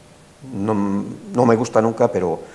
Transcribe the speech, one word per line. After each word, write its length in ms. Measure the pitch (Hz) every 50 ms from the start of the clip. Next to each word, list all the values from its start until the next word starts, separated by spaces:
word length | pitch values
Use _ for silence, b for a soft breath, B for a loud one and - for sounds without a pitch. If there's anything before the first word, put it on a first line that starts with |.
| - - - - - - - - - 131 127
no, 500 | 98 98 107 110 101 101 101 98 101 101 - - - - 208 196
no 120 | - 156
me 120 | 117 113 110
gusta 240 | 123 - - 113
nunca, 280 | 110 117 110 - 120 117
pero, 300 | - 95 90 85 80 - B B